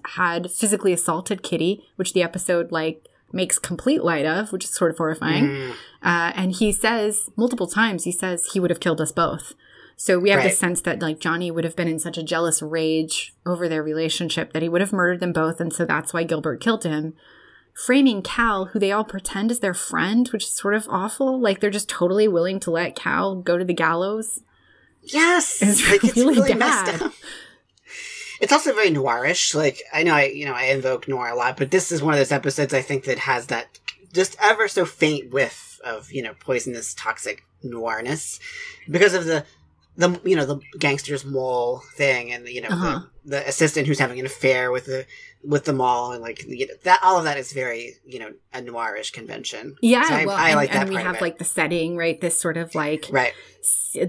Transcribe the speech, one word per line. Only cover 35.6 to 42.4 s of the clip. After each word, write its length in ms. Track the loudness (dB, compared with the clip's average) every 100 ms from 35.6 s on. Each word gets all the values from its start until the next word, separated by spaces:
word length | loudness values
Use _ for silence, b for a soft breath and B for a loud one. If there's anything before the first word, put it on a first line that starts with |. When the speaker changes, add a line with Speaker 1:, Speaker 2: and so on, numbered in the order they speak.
| -18 -14 -10
Speaker 2:
of, 260 | -10 -10
you 100 | -8
know, 120 | -8 -8
poisonous, 540 | -4 -2 -4 -8 -10 -8
toxic 480 | -8 -6 -8 -10 _ _
noirness 760 | -10 -6 -4 -4 -4 -6 -6 -12 B B B B -2
because 240 | 4 6
of 120 | 4 0
the, 200 | -2 b b _ _ _ 2
the, 220 | 2 2 2
you 100 | 2
know, 100 | 2
the 140 | -2 -8 -2
gangster's 440 | 0 0 -2 -6
mole 580 | -4 -2 0 0 0 -2 -6 0
thing 360 | 2 2 -2
and, 160 | -10